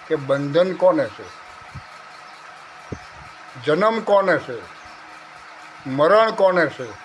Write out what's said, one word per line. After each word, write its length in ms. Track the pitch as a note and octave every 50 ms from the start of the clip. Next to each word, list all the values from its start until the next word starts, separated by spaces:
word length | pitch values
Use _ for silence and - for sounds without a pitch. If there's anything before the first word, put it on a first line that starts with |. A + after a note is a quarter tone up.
| -
કે 100 | - D#3+ D3 C3+ C3
બંધન 420 | C#3 C#3 C#3+ C#3+ C#3 E3 F#3 F#3+ F3+
કોને 300 | E3+ F3 F#3 E3 D3+ C3 G#2+ -
છે, 100 | - G#2 F#2 - - - - - - - - - - - - - - - - - - - - - - - - - - - - - - - - - - - - - - - - - - - - - B2+ A#2+
જન્મ 340 | C#3+ D#3 E3+ G#3 A3 A3+ A3+ -
કોને 320 | - G3+ G3 F#3+ F#3 E3 C#3
છે, 180 | - - B2 A2+ - - - - - - - - - - - - - - - - - - - - - - - - - C3+ C3
મરણ 340 | C#3 D3+ E3 G3+ G#3+ A3+ A3 G#3 -
કોને 240 | G3 F#3+ F3+ F3+ D#3+ C#3
છે. 200 | - - C3 A2+ G2+ - -